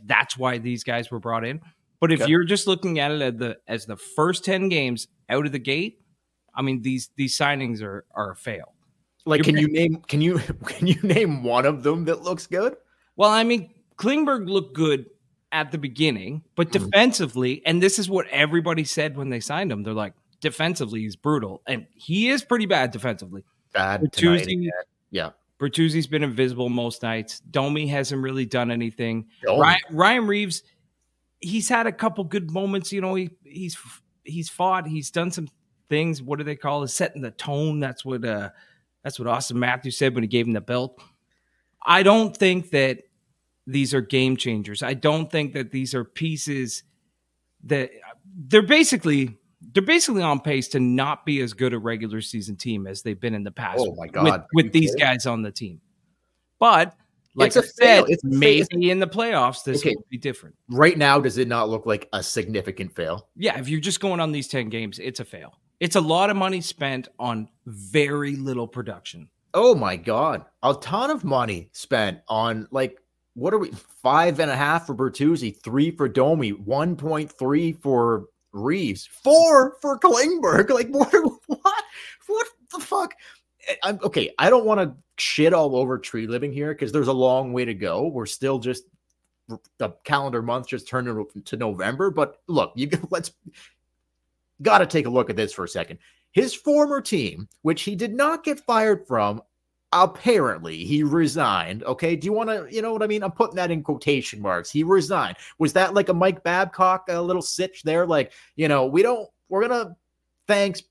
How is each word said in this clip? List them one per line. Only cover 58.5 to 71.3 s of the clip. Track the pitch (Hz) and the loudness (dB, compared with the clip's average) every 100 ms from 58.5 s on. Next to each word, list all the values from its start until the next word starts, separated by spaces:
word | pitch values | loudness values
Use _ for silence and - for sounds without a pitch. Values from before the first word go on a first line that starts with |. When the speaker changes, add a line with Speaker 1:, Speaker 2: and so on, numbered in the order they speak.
| 147 180 175 175 | 6 4 2 2
Speaker 1:
in | 190 | 2
the | 180 | 0
playoffs, | 180 233 175 123 131 | -2 -2 2 0 0
this | 139 131 | -4 -2
Speaker 2:
Okay. | 151 104 | 0 -2
Speaker 1:
will | - | -4
be | 127 | -10
different. | 143 123 - _ - | -8 -8 -14 _ -4
Speaker 2:
Right | 120 156 165 | 4 6 6
now, | 143 143 | 4 4
does | 131 110 | 4 0
it | 120 | 0
not | 117 110 | 0 -2
look | 110 113 | -2 -2
like | 104 - | -2 -2
a | 101 | -6
significant | - - 92 107 95 92 92 | -4 -4 -4 -4 -4 -8 -10
fail? | - 80 87 - - | -8 -6 -6 -10 -6
Speaker 1:
Yeah, | 202 - | -4 -4
if | 127 | -4
you're | 156 | -6
just | 170 - | -4 -4
going | 196 175 | -2 -2
on | 160 | -2
these | 147 135 | -4 -4
ten | 135 110 | -6 -4
games, | 113 110 - | -6 -8 -10
it's | 113 127 | -12 -12
a | |
fail. | 120 - - _ _ - | -14 -16 -20 _ _ -8
It's | 175 190 | -2 0
a | |
lot | 156 165 202 | 2 2 2
of | 196 | 0
money | 190 185 | -2 -2
spent | 165 - 139 131 - - | -6 -6 -6 -6 -10 -8
on | 120 110 107 _ - | -6 -6 -8 _ -18
very | 101 98 151 143 147 143 139 | -18 -4 0 0 -2 -4 -6
little | 135 123 117 | -6 -6 -6
production. | 123 113 98 - 85 76 _ _ | -8 -12 -12 -16 -18 -20 _ _
Speaker 2:
Oh | 175 240 | 2 4
my | 190 101 90 | 4 2 -4
God. | 85 110 156 110 - _ | -2 0 0 -2 -8 _
A | 131 139 | 0 0
ton | - 196 269 | -2 -4 -2
of | 302 | -2
money | 165 | -2